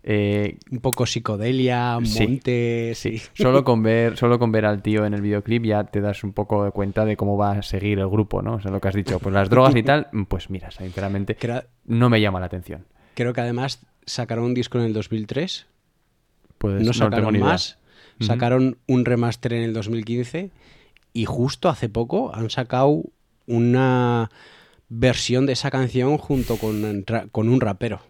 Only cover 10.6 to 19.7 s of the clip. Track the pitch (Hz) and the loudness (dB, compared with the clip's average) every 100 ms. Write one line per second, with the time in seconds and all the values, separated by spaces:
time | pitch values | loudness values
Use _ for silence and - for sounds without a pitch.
10.6 | 87 - 92 92 98 98 101 107 117 123 | -12 -14 -10 -6 -4 -4 -4 -4 -4 -6
11.6 | - _ - 117 123 113 104 92 90 90 | -8 _ -2 4 6 6 4 0 -6 -8
12.6 | - 80 - _ _ - 120 120 120 120 | -10 -16 -16 _ _ -4 -2 -2 -4 -4
13.6 | 135 - _ _ - - 120 117 120 123 | -6 -8 _ _ -10 -8 -4 -2 -2 -2
14.6 | 117 123 117 107 98 113 107 131 185 - | -2 -2 0 -2 -4 -6 -4 -4 -4 -8
15.6 | - _ _ _ _ _ _ _ _ _ | -14 _ _ _ _ _ _ _ _ _
16.6 | 104 98 110 117 110 110 110 104 113 180 | -2 0 0 2 2 2 2 2 2 0
17.6 | - - _ _ - _ 110 120 120 127 | -2 -10 _ _ -20 _ -2 0 2 4
18.6 | 131 120 - 127 120 120 120 113 120 117 | 2 0 0 2 4 2 0 -2 -4 -2
19.6 | 117 | -2